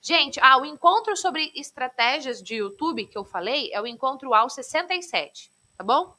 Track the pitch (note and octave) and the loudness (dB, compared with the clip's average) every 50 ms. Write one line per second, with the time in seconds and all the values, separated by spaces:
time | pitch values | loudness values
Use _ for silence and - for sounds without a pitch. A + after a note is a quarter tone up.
0 | _ - E4+ E4 C#4+ C#4 - - - C4 C4+ C4 C4+ D4+ D4+ - - E4+ F#4 A4 | _ 2 2 2 2 0 0 4 6 8 8 6 4 -2 -10 2 4 4 4 4
1 | A4+ G#4+ G#4 - - - - G#3+ G#3 - _ B3+ C#4+ - _ - B3+ B3 A3+ - | 0 0 -4 -2 -2 -2 -2 -2 -6 -6 _ -14 -14 -14 _ -6 -6 -6 0 0
2 | A#3 A#3+ C4+ D#4 C4+ C4 A#3+ G3+ F#3+ - A3+ A3 G#3 G3 G3+ - - - A3+ A3+ | 2 2 2 0 -4 -6 -8 -8 -8 -8 -6 -6 -6 -6 -6 -4 -4 -2 -2 -4
3 | G3+ - _ G#3 G3+ - - F#3 F3 G3+ B3+ D4 B3+ - - G#3 G#3 A#3+ A#3 A3+ | -8 -8 _ -12 -12 -8 -8 -6 -4 -2 -2 -2 -4 -4 -6 -6 -6 -6 -8 -2
4 | - C4 C4+ C4 C#4 C4 A#3+ G#3+ A3+ C4 - - B3 - - D#4 F4 F4+ F#4 F4+ | -2 -2 -2 -2 -2 2 4 4 4 2 -2 -10 -12 -4 -4 -4 -2 -2 -4 -6
5 | F4 - - F3+ D3 - _ - - _ _ _ _ _ _ _ F#3 G3+ A#3+ D4 | -4 -4 -4 -4 -4 -4 _ -20 -20 _ _ _ _ _ _ _ 0 2 2 2
6 | F#4 F4+ - | 2 -2 -10